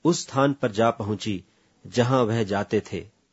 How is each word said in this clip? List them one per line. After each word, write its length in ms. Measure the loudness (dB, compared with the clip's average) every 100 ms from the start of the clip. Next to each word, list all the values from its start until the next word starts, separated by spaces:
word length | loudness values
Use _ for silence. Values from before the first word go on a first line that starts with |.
उस 180 | 0 0
स्थान 300 | -2 0 2
पर 180 | 2 -2
जा 200 | 2 2
पहुंची, 540 | 2 -4 -4 -4 -6 -10 _ _ _ -4
जहां 400 | 0 2 2 2
वह 160 | 0
जाते 400 | 0 -2 0 -2 -2
थे। 140 | -10 -12 _ _